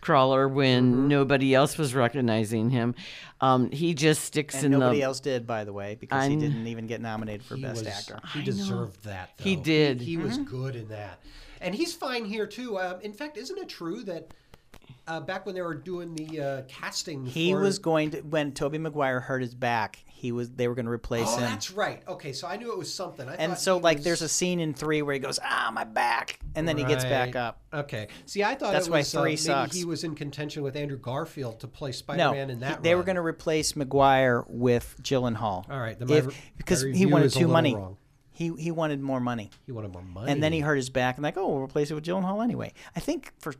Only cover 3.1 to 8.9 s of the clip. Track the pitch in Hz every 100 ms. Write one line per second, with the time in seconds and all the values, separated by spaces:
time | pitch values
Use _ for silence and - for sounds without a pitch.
3.1 | - - - 131 127 120 139 170 151 156
4.1 | 151 - 151 147 135 139 135 127 123 135
5.1 | 131 147 127 113 113 104 101 101 110 -
6.1 | 139 139 151 147 127 113 113 113 117 113
7.1 | 110 107 104 - 117 107 113 110 101 107
8.1 | 104 - 147 131 131 196 120 113